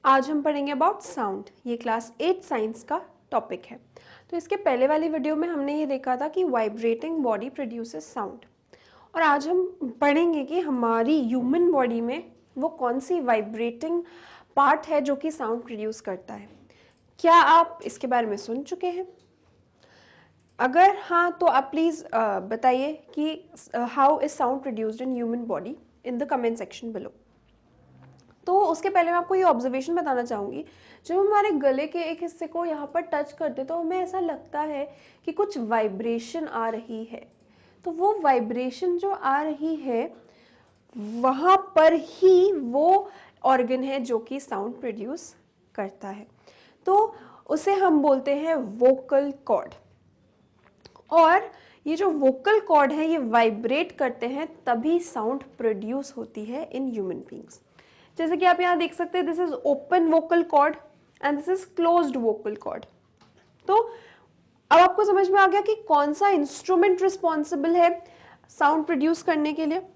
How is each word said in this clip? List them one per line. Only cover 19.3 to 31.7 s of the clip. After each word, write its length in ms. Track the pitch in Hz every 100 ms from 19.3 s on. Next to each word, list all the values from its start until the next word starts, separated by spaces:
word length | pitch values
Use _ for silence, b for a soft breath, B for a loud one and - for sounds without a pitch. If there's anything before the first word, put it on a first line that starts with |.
| _ _ _ _ _ b b b b b _ _ -
अगर 380 | 254 302 381 392
हाँ 320 | - 339 349 349
तो 60 | 349
आप 180 | 254
प्लीज, 400 | 269 294 330 311
अ, 360 | - 220 220 190
बताइए 640 | 190 226 254 254 277 311 -
कि, 300 | - 302 320 - - -
अ, 120 | - 240 277
how 120 | 277 302
is 120 | - -
sound 220 | 240 262 269
produced 360 | 220 220 226
in 60 | 262
human 380 | 247 233 240 233
body 260 | 160 214 302 _ _ 247
in 60 |
the 140 | 247 262
comment 300 | 269 233 226
section 280 | 185 -
below। 280 | 233 214 - _ _ _ _ _ _ _ _ - - _ _ _ -
तो 140 | 381
उसके 300 | 370 320 392
पहले 200 | 381 339
मैं 80 | 349
आपको 160 | 349
ये 80 | 381
ऑब्जर्वेशन 520 | 359 240 254 262 262
बताना 280 | 339 302 247
चाहूँगी, 420 | 240 214 202 131 - B B B -
जब 120 | 349
हम 80 | 403
हमारे 240 | 415 415
गले 360 | 302 277